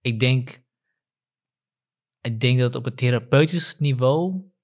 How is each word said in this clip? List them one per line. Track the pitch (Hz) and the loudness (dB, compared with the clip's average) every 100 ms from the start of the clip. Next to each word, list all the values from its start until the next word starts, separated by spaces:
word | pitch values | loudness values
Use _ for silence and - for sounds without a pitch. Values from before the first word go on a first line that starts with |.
ik | 127 113 | -4 0
denk, | 127 131 127 - _ _ _ _ _ _ _ _ _ _ _ _ _ _ _ _ | 0 0 -2 -14 _ _ _ _ _ _ _ _ _ _ _ _ _ _ _ _
ik | 120 113 | -10 -2
denk | 127 127 | 2 2
dat | 123 | 2
op | 127 | 0
het | 123 117 | -8 -2
therapeutisch | 123 123 123 139 160 170 165 - | 0 0 2 2 2 0 -6 -4
niveau | 143 131 127 151 180 190 190 _ | -2 2 2 0 -2 -4 -10 _